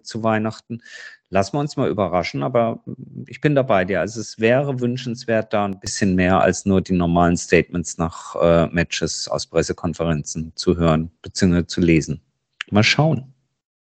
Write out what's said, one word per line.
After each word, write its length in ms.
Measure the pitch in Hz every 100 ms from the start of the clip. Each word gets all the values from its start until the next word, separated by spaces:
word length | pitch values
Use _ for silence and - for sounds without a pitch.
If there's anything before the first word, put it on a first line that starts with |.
zu 180 | - 113
Weihnachten. 600 | 113 110 110 - - 117 - - - - _
Lassen 240 | 92 98 147
wir 60 |
uns 140 | 147 -
mal 140 | 110
überraschen, 540 | 92 95 90 - 139
aber 400 | 139 123 113 113 - - - - -
ich 160 | -
bin 140 | 151 143
da 80 |
bei 200 | 127 101
dir. 160 | 92 92
Also 220 | 87 113
es 180 | 104 -
wäre 400 | 110 127 143 127
wünschenswert, 720 | 120 123 127 113 - 113 110
da 140 | 107 101
ein 140 | 95
bisschen 340 | - - 101
mehr 260 | 92 90 92
als 280 | 92 92 101
nur 140 | 95
die 120 | -
normalen 420 | 92 87 85 87 87
Statements 600 | - 87 80 87 82 -
nach, 380 | 80 - - -
äh, 320 | 85 85 82
Matches 600 | 87 82 - 82 - -
aus 200 | 71 -
Pressekonferenzen 1040 | 82 78 90 87 78 85 78 - 85 80
zu 240 | - - 85
hören, 320 | 85 78 82 -
beziehungsweise 420 | - - 95 87 82
zu 160 | -
lesen. 400 | 87 82 73 71 - _ _ _ -
Mal 140 | 104
schauen. 500 | 113 - 151 135 - _ _ _ _ _